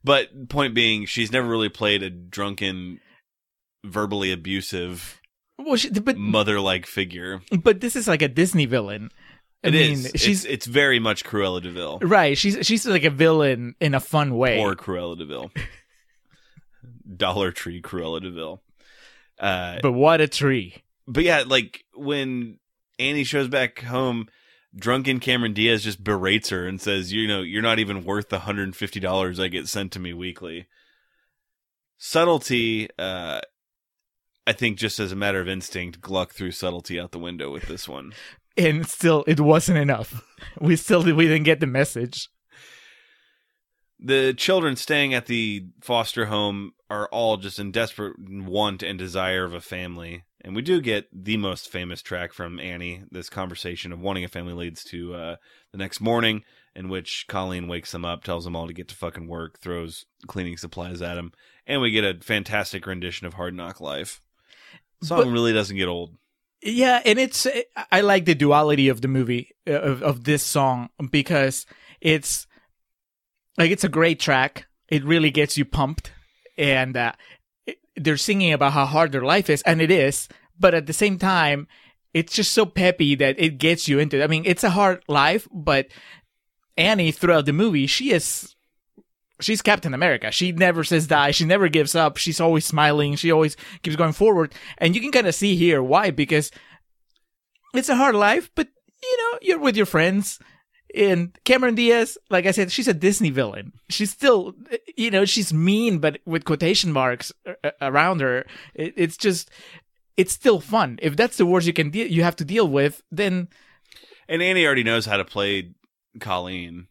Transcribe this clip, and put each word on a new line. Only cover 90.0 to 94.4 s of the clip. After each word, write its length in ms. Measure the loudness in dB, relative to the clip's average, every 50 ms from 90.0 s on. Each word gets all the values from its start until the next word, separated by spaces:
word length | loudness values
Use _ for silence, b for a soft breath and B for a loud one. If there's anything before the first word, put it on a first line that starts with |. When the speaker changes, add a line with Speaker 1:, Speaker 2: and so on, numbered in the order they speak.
| 2 2 2 0 -2 -4
Speaker 2:
She 200 | -2 -2 -2 -2
never 320 | 2 4 4 4 4 2 0
says 240 | 2 2 2 4
die. 240 | 4 4 4 4 4
She 140 | 2 2 4
never 240 | 4 4 4 4 4
gives 260 | 4 2 2 2 2
up. 220 | 2 2 2 2
She's 240 | -2 -4 -4 0 2
always 240 | 2 4 4 2 0
smiling. 500 | 0 2 4 4 4 4 2 2 0 -2
She 160 | 0 2 4
always 240 | 4 4 4 2 0 B B B -16 -8 -6
keeps 120 | -4 0
going 160 | 0 0 0 2
forward. 400 | 4 4 6 6 4